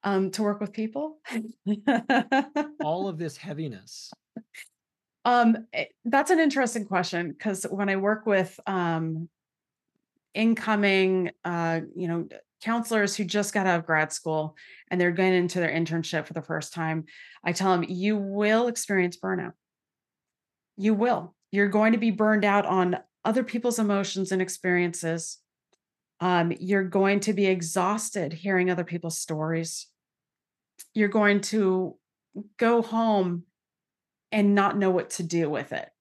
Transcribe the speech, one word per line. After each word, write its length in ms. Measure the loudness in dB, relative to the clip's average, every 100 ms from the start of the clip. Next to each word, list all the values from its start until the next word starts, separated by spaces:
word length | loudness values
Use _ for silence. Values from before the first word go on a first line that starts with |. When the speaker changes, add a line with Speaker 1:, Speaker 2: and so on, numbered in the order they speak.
Speaker 1:
Um, 260 | 0 0 0
to 100 | -2
work 180 | -2 -2
with 120 | -6
people? 460 | -6 -6 -4 -8 -10 -10
<laughs> 1500 | -10 -10 -10 -4 -2 0 0 2 0 2 0 0 -4 -6 -6
Speaker 2:
All 260 | -4 -2 -2
of 100 | -4
this 180 | -8 -8
heaviness. 760 | -12 -8 -8 -10 -16 -20 -20 -20 _ -20 -18 -20 -20 _ _ _ _ _
Speaker 1:
Um, 420 | 2 4 6 4 0
eh, 140 | -8 -8 _
that's 260 | 0 0 4
an 80 | 4
interesting 460 | 4 2 -2 -2
question, 500 | -2 -2 -2 -4 -6
'cause 300 | -6 -6 -4 -6
when 200 | -2 0
I 80 | 0
work 300 | 0 0 2
with, 320 | 2 0 -6 -6
um, 640 | -2 0 0 -2 -4 -8 _ _ _ _ _ _ _ _ _ _
incoming, 960 | 0 0 2 0 2 4 4 4 2 0 -4
uh, 360 | -6 -2 0 -2 -4
you 120 | -6 -4
know, 220 | -4 -6 -12 _ _
counselors 540 | -4 -2 0 0 0 0
who 80 |
just 280 | -2 -2 0
got 140 | 0 2
out 140 | 0
of 60 | 2
grad 260 | 0 0
school 440 | -4 -4 -2 -4 -8 -20 -20 -4
and 100 | 2
they're 100 | 2
going 240 | 4 4
into 260 | 4 2 0
their 100 | -2
internship 560 | 0 0 -2 -2 -6 -6
for 60 |
the 100 | -10
first 300 | -6 -6 -6
time, 320 | -6 -4 -4 -6 -18 -20 -8
I 80 | -4
tell 200 | 0 2
them, 120 | 2 0
"You 280 | -2 0 0
will 520 | -2 -2 2 2 2
experience 480 | -2 -2 0 0 -2
burnout. 380 | -6 -4 -6 -14 _ _ _ _ _ _ _ _ _ _ _ -2
You 180 | 0
will. 400 | 2 2 0 -4 _ _
You're 180 | 0 2
going 240 | 4 4
to 60 | 4
be 120 | 2
burned 340 | 2 2 4
out 200 | 4 2
on 340 | 2 2 2 0 -6 _
other 180 | -2 0
people's 360 | -2 -2 -2 0
emotions 520 | 0 0 -2 -4 -2
and 100 | -2
experiences. 1000 | -2 -4 0 2 0 -2 -4 -4 -6 -14 _ _ _ _ _ _ _ _
Um, 320 | 0 2 2 -2
you're 240 | 0 0
going 360 | 2 2 2 2
to 120 | 0
be 140 | 0 2
exhausted 880 | 2 0 -2 0 -2 -4 -4 -6
hearing 380 | -6 0 2 2
other 140 | 0
people's 340 | -4 -6 -6 -8
stories. 680 | -6 -4 -2 -4 -4 -10 -14 _ _ _ _ _ _ _ _ _ -10
You're 140 | 0 0
going 320 | 4 4 4
to 560 | 2 0 2 0 -2 -8 _ _ _ -16 -16 _
go 260 | 2 2
home 640 | 0 0 2 2 2 -2 -8 _ _ _ _ _ _ _ _
and 220 | 2 4
not 220 | 4 4 2
know 140 | 2
what 200 | 2 -2
to 120 | -6
do 260 | -2 0 0
with 220 | -2 -6
it. 160 | -10 -10 _